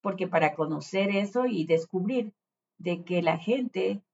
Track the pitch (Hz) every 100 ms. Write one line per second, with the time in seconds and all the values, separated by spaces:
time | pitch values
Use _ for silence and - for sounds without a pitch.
0 | 202 185 185 165 156 - 156 151 - 190
1 | 202 196 202 240 254 202 165 165 165 185
2 | 190 262 214 _ _ _ _ _ 175 175
3 | 175 180 170 165 170 254 247 190 185 202
4 | _